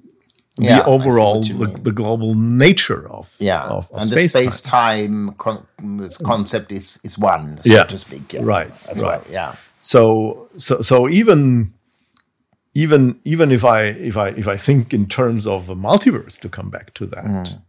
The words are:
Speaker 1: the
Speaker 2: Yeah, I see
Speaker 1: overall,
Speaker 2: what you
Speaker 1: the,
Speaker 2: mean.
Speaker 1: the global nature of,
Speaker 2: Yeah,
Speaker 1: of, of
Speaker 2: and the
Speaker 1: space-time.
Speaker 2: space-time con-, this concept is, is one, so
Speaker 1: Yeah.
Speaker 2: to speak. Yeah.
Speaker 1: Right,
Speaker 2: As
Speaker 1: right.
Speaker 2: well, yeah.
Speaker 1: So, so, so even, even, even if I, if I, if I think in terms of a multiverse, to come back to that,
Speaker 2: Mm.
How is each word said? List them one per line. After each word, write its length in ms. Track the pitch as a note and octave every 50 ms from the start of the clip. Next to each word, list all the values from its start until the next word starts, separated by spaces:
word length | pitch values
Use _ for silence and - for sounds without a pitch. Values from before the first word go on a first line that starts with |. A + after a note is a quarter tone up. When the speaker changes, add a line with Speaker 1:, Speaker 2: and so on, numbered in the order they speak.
| _ _ _ _ _ _ - _ _ _ _ -
Speaker 1:
the 60 | A#2
Speaker 2:
Yeah, 140 | A#2 A#2 G2+
I 20 | -
see 60 | B2+
Speaker 1:
overall, 480 | C3 C3+ C3 C3+ A#2+ A2+ G#2+ G2+ G#2+ A2
Speaker 2:
what 80 | A2 G#2+
you 100 | F#2 G2
Speaker 1:
the, 80 | A2 G#2
Speaker 2:
mean. 160 | F#2+ - -
Speaker 1:
the 80 | B2
global 420 | G#2+ A2 A2 G#2+ A2+ A2+ A2 A2 A2
nature 760 | A2 A2+ A#2 A#2+ B2 C#3 F3+ G3 G3 - - F2+ - - -
of, 260 | - - - - - -
Speaker 2:
Yeah, 240 | G2+ G2 F#2 D#2 C2
Speaker 1:
of, 260 | - - C#2 F#2 -
of 100 | - -
Speaker 2:
and 80 | G#2+ A2
the 80 | A#2 D#3
Speaker 1:
space-time. 220 | F3+ E3 - C3 B2+ B2+
Speaker 2:
space-time 840 | - - - B2+ A#2+ B2 A#2 A2+ A2 G#2+ G#2+ G#2 G#2+ G#2+ G#2 G2 G2+ -
con-, 280 | - A2+ G#2+ - - _ _ - - G#2 G2+ G2+
this 180 | G2 F2+ - -
concept 540 | D#3+ A#2 A#2 G#2+ G2+ - - A2 - -
is, 280 | G2+ F#2+ F#2+ - - - -
is 140 | - - -
one, 440 | G#2 F#2+ F2 D#2 D2+ D2+ D2+ D2 -
so 80 | A#2 A2
Speaker 1:
Yeah. 100 | G#2 F2+
Speaker 2:
to 120 | - F#2+ F#2
speak. 360 | - - C2+ C#2 C#2+ - -
Yeah. 80 | - A2+
Speaker 1:
Right, 280 | A2 G#2 F2+ D#2 - - - - -
Speaker 2:
As 120 | - G#2
Speaker 1:
right. 200 | G#2+ F2+ D#2+ D2+
Speaker 2:
well, 20 | - -
yeah. 240 | E2+ F#2 E2+ C#2 - - _ _ _ _
Speaker 1:
So, 680 | - - - B2+ A2+ A2 A2 A2 A2 A2 - - - - - F3+
so, 240 | - - C3 -
so 260 | A2+ - C3 B2 B2 C#3
even, 680 | E3 G3 A#3 A3+ F#3 D3 C#3 C3 B2 A#2+ A2 F#2 - _ _ _ _ _ _ _ _ _ _ _ _ _ _ _ _ _ _ _ -
even, 460 | C#3+ D#3+ D#3 D3+ C#3+ C3 B2 A#2+ - -
even 280 | D3+ D#3 E3 E3 C#3+
if 120 | C3 A#2+ G2+
I, 200 | B2 A#2 A2 G#2+
if 340 | G#2 G#2 - F#3 A#2+ G#2 G#2+
I, 120 | G#2 G2
if 180 | - A2 G#2 G#2
I 80 | G2 G2
think 360 | - - C#3+ C3+ A#2 - -
in 140 | G#2+ G2+ G2
terms 400 | - - B2+ A#2+ A#2 A2+ G#2 G#2+
of 220 | G2 F#2+ F2+ F2+
a 60 | F#2
multiverse, 640 | F#2 F#2+ A2 E3+ G3+ - C4 F#3 G#2+ - - - -
to 80 | - G#2+
come 200 | - - G2 G2
back 240 | F#2+ - - _ -
to 100 | - G2+
that, 180 | G2 - - -
Speaker 2:
Mm. 380 | G#2 G2+ F#2+ F2+ F2+ F#2+ G2 _